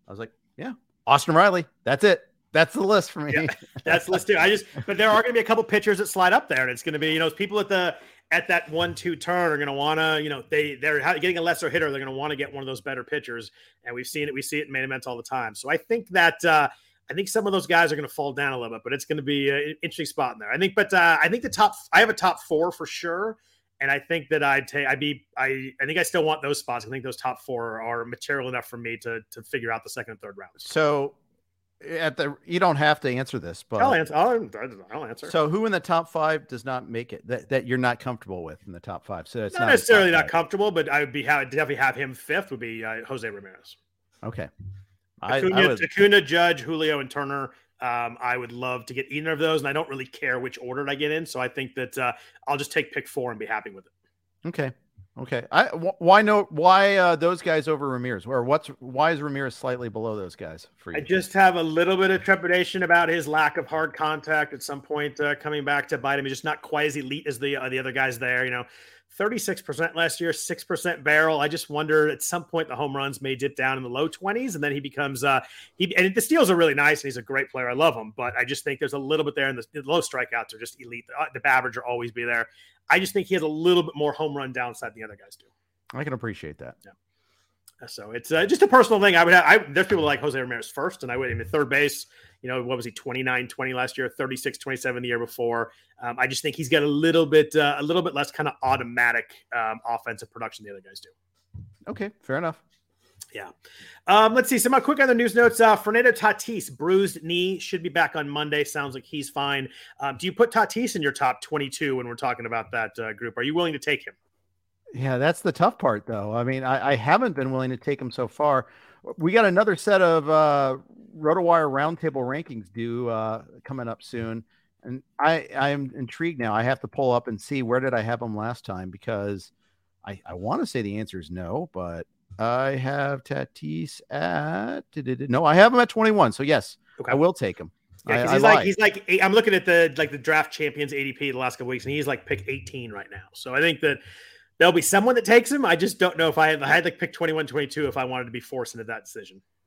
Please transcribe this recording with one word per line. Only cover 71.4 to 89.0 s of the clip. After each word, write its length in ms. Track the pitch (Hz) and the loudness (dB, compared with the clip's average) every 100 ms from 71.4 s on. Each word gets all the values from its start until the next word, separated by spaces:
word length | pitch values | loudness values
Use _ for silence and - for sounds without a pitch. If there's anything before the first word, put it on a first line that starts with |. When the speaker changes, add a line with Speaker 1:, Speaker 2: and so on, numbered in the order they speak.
| 147 | 0
Speaker 2:
just 240 | 156 - | -2 -6
wonder 360 | 147 156 156 151 | -6 2 4 4
at 120 | 131 | 0
some 220 | - 175 | -6 -6
point 240 | - 165 156 | -4 -4 -4
the 80 | 123 | -4
home 200 | 147 139 | -4 -4
runs 240 | 139 135 | -6 -6
may 160 | 135 127 | -6 -4
dip 200 | 135 135 | -4 -2
down 220 | 131 131 | -2 -2
in 40 | |
the 80 | 127 | -4
low 180 | 127 160 | -4 -4
twenties, 460 | - 190 220 262 | -4 -4 -4 -6
and 100 | 165 | -4
then 80 | 147 | -4
he 80 | 143 | -4
becomes, 440 | 139 - 143 131 | -6 -6 -4 -2
uh, 160 | 139 135 - - - _ | 0 0 -2 -20 -20 _
he, 180 | 185 180 | -2 2
and 180 | 185 | 2
the 80 | 208 | 0
steals 300 | - 320 208 | 2 4 4
are 40 | 175 | 4
really 200 | 160 139 | 4 4
nice, 260 | 147 147 | 2 2
and 60 | 139 | -2
he's 100 | 123 | -10
a 60 | |
great 260 | 113 135 135 | -4 -4 -4
player. 180 | 131 123 | -6 -4
I 60 | |
love 220 | 127 160 120 | 2 2 2
him, 180 | 110 110 | -10 -8
but 220 | 107 120 | -6 -4
I 80 | 123 | -4
just 180 | 139 | -4
think 140 | 147 131 | -6 -6
there's 140 | 135 | -6
a 60 | 139 | -6
little 260 | 135 156 147 | -2 -2 0
bit 80 | |
there, 140 | 143 135 | -2 -2
and 100 | 127 | -4
the, 80 | 110 | -12
the 80 | 151 | -14
low 200 | 135 165 | -2 -2
strikeouts 520 | - 131 120 120 110 | -2 -6 -4 -6 -8
are 60 | 110 | -14
just 200 | 117 - | -16 -16
elite. 260 | 123 120 - | -16 -16 -14
The, 120 | 135 | -8
uh, 60 | 151 | -8
the 60 | 131 | -2
Babbage 380 | 139 131 127 117 | 2 2 2 -6
will 60 | 123 | -6
always 220 | 120 120 | -6 -6
be 120 | 113 | -6
there. 240 | 120 117 117 _ _ _ - | -4 -2 -4 _ _ _ -4
I 100 | 170 | -2
just 120 | 185 | -2
think 160 | 202 - | -4 -2
he 60 | |
has 100 | 185 | -2
a 40 | 156 | -2
little 360 | 151 170 175 | 0 2 2
bit 120 | 160 147 | 0 -4
more 180 | 147 | -4
home 240 | 139 156 143 | -2 -6 -6
run 160 | 131 | -8
downside 400 | 127 123 110 120 | -6 -8 -8 -14
than 80 | 107 | -12
the 20 | 110 | -18
other 120 | 104 | -18
guys 140 | - - | -20 -20
do. 100 | _ _ _ _ _ | _ _ _ _ _
Speaker 1:
I 120 | 123 143 | -10 -8
can 80 | |
appreciate 440 | 127 117 98 78 76 | -6 -8 -10 -14 -14
that. 160 | 62 - - | -18 -20 -20
Speaker 2:
Yeah. 60 | _ _ _ _ _ _ _ _ _ 120 | _ _ _ _ _ _ _ _ _ -20
So 260 | - 104 | -18 -12
it's, 200 | 117 - | -12 -2
uh, 140 | 160 196 | 0 2
just 160 | 359 | 4
a 60 | 403 | 8
personal 340 | - 226 214 | 8 8 6